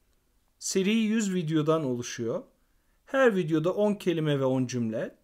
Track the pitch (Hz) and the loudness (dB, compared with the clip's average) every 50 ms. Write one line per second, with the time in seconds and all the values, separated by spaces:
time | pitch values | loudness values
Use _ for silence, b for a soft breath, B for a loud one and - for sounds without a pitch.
0 | _ _ _ _ _ _ _ _ _ _ _ _ - - - 190 185 202 226 226 | _ _ _ _ _ _ _ _ _ _ _ _ -8 -2 -2 0 2 2 2 2
1 | 220 208 220 233 208 196 185 180 160 151 160 151 143 156 156 160 147 127 123 120 | 2 2 0 0 0 0 -2 -2 -2 0 0 0 2 2 0 0 0 -2 -4 -4
2 | 120 - - - 113 113 147 208 - _ _ _ _ _ _ _ _ _ _ _ | -6 -10 -8 -6 -4 -4 -4 -6 -8 _ _ _ _ _ _ _ _ _ _ _
3 | _ - - 269 269 233 196 185 170 151 160 156 156 185 190 202 208 208 202 208 | _ -4 0 4 4 4 4 4 0 2 0 2 2 0 0 2 0 0 0 0
4 | - 180 165 160 156 151 143 139 135 131 131 131 127 123 127 120 117 110 110 127 | -2 -2 0 0 0 0 0 2 2 2 2 0 0 -2 -2 -2 -2 -2 -2 -4
5 | 185 254 - _ | -6 -8 -10 _